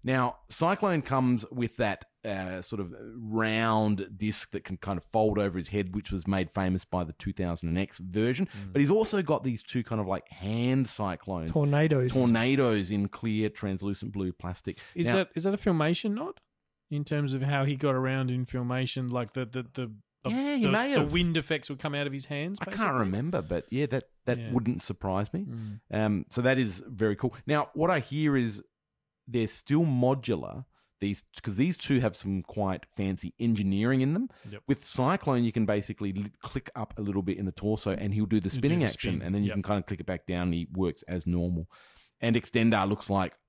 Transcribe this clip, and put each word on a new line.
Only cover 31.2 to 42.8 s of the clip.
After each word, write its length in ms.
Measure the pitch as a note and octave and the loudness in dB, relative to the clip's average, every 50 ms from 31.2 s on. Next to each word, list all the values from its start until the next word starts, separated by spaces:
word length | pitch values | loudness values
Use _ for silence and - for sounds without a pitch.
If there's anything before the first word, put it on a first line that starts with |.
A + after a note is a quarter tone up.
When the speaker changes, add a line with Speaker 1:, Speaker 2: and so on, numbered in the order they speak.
| - _ _ - - | -6 _ _ -8 -6
Speaker 1:
'cause 140 | - G2+ F#2+ | -6 0 2
these 180 | C3+ E3+ F3 - | 2 2 2 -2
two 220 | - - C#3 B2+ | 0 2 2 4
have 160 | B2+ A2 F2+ | 4 2 0
some 260 | - - G#2+ G2 F#2+ | -2 -4 -2 -2 -2
quite 440 | E2+ - - G#2+ G2+ F#2+ F#2 - - _ _ | -4 -6 -4 -2 -2 -2 -2 -4 -8 _ _
fancy 380 | - G2 F#2+ F#2+ F2+ - F2+ - _ | -4 -2 -2 -2 -2 -6 -10 -6 _
engineering 600 | A2+ A#2 A2+ G2+ G#2 F#2+ F#2+ G2 G#2+ A#2+ C3+ C3 | 0 2 2 2 2 2 2 2 2 2 2 2
in 140 | C3 C3+ D#3 | 2 2 2
them. 160 | F#3+ B3+ B3 - - - A2 | 0 -2 -4 -6 -14 -18 -16
Speaker 2:
Yep. 120 | G#2 G2+ _ - | -16 -16 _ -2
Speaker 1:
With 180 | C#3 - - | -2 -2 -2
Cyclone, 580 | - - - B2+ C3+ F3+ G3 - D#3 C3+ B2 A#2+ | -8 -2 0 2 2 2 0 0 0 2 2 2
you 80 | A#2 | 2
can 140 | - A#2+ A2 | 2 0 2
basically 480 | G2 G#2+ G#2 G2+ - G#2+ - G#2+ G2+ F#2+ | 2 2 0 0 -4 -8 -6 -4 -4 -4
li-, 180 | G2 G2+ G#2 - _ | -4 -6 -6 -10 _
click 280 | - - - C3+ - - - | -16 -8 -8 -8 -8 -8 -8
up 200 | B2+ A2 - - - | -8 -8 -8 -6 -6
a 40 | |
little 200 | G#2 G2+ G2 G2 | -4 -2 -2 0
bit 160 | F#2+ F2 F#2 E2+ | 0 0 -2 -2
in 80 | G2+ | -2
the 60 | F#2+ | -4
torso 400 | - - - G#2 G#2+ G#2 - G#2 | -4 -2 0 0 0 0 0 -2
and 220 | F#2+ - - G#2 G2+ | -2 -2 -2 -2 0
he'll 120 | G#2+ G#2+ | 0 2
do 140 | F#2+ A2 G#2+ | 2 2 2
the 60 | E2+ | 2
Speaker 2:
He'll 60 | F#2+ | 0
do 40 | - | -2
Speaker 1:
spinning 240 | C3 A#2+ C#3+ E3 F3 | 2 2 2 4 4
Speaker 2:
the 60 | D3 | 2
Speaker 1:
action, 300 | G#2+ - - - G#2+ F2+ - | 0 0 -2 -2 -2 -2 -2
Speaker 2:
spin. 40 | |
Speaker 1:
and 140 | - E2 F#2+ | -2 -2 0
then 80 | G2+ G#2 | 2 2
you 60 | G2+ | 0
Speaker 2:
Yep. 60 | - | 0
Speaker 1:
can 80 | G2+ G2 | -2 0
kind 160 | - G#2 G2+ | 0 0 0
of 60 | F2+ | 0
click 140 | - G#2 E2+ | -4 -6 -6
it 60 | - | -4
back 200 | - F#2 E2+ _ | -6 -6 -6 _
down 180 | - F#2 F2 F2+ | -4 -2 0 0
and 100 | F2+ E2+ | 0 0
he 140 | E2+ E2+ - - | 0 -2 -4 -2
works 300 | F#2 F#2+ F2 D#2 - - - | 0 0 0 0 -4 -8 -6
as 180 | F2 F2+ E2 F2+ | -6 -4 0 0
normal. 420 | F2 F2 E2+ F2+ F2+ E2 E2 - _ - - - - - - _ _ _ | 0 2 2 0 0 -2 -4 -6 _ -20 -20 -20 -20 -20 -20 _ _ _
And 160 | - A#2 A2+ A#2 | 0 2 2 2
Extendar 500 | - - - A#2+ A2+ A#2 A2+ G#2 | 0 0 0 4 4 6 4 4